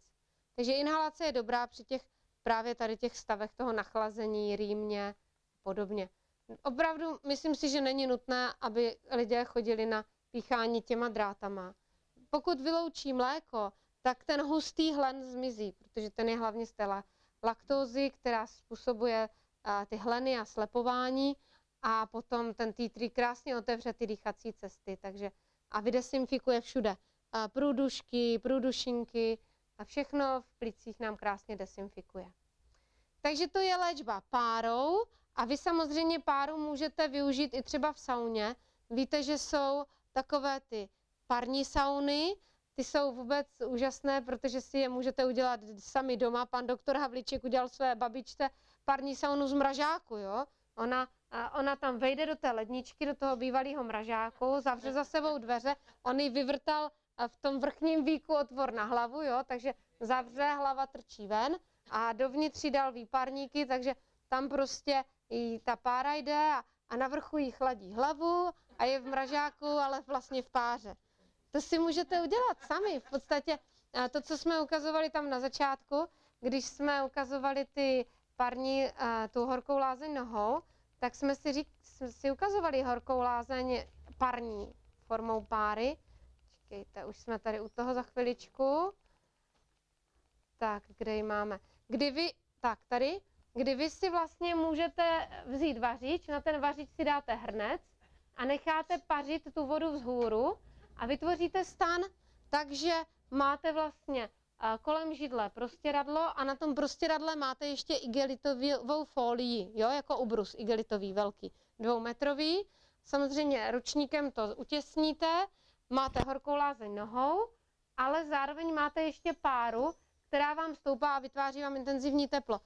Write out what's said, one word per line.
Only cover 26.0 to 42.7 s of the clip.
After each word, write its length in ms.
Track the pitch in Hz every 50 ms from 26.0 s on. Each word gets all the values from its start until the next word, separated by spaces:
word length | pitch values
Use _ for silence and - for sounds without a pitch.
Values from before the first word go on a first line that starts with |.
| 247 - - 262 262 - 269 240 - 262 247 233
všude. 360 | 233 - - 269 220 214 190 - _ _ _ _ _ _
A 160 | - 226 220
průdušky, 920 | 208 - 269 285 285 269 226 277 262 - - - _ - 240 240 233 233 214
průdušinky 1000 | - 240 262 269 233 262 247 - - 254 240 240 233 - - 233 226 226 226 220 _ _ _ _ _ _ _
a 60 | - 208
všechno 580 | - - 285 277 277 285 285 277 269 262 254
v 180 | 240 _ _ -
plicích 400 | 240 226 208 _ - 233 208 -
nám 160 | 240 220 214
krásně 400 | - - 208 202 202 - - 214
dezinfikuje. 760 | 190 190 190 - - 196 202 - 196 - _ - 190 180 180 185 _ _ _ _ _ _ _ _ _ _ _ _ _ _ _ _ _
Takže 260 | - 294 302 285 359
to 120 | 311 - 381
je 180 | 381 370 359
léčba 440 | 359 359 349 339 277 302 226 214 190 - _
párou 760 | - 247 240 233 226 226 226 226 233 247 269 311 359 415 466 - _ _ _ _ -
a 100 | - 240
vy 120 | 233 285
samozřejmě 600 | 285 - 370 339 330 320 285 294 320 330 320 330 320
páru 380 | - 320 285 277 277 294 311
můžete 500 | 311 302 302 294 262 311 302 - - 311
využít 460 | 294 254 285 285 285 262 254 302 254 -
i 100 | 269 -
třeba 300 | - - 285 254 302 294
v 60 | -
sauně. 560 | - - 254 240 233 233 226 220 208 220 240 - _ _ _ _ _ -
Víte, 340 | 233 247 269 - - 294 269
že 140 | 269 302
jsou 460 | 285 - - - 285 277 269 277 285 285 - _ _ _ _ -
takové 460 | 262 262 - 302 285 269 277 277 269
ty 300 | - - 233 220 196 - _ _ _ _ _ _ _
parní 380 | - 254 240 240 240 262 277 269
sauny, 720 | - - 302 277 277 277 285 285 285 285 294 311 359 403 - _ _ _ _ _ _